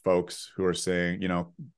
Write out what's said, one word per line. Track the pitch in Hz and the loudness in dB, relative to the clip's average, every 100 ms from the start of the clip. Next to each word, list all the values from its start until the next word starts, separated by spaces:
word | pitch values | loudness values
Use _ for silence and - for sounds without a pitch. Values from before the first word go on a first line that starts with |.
folks | 95 90 87 - - - | 2 2 2 -8 -12 -2
who | |
are | 92 | 0
saying, | 85 - 90 87 92 | 0 0 0 0 -2
you | 92 | -2
know, | 87 85 - 151 | -2 -2 -10 -20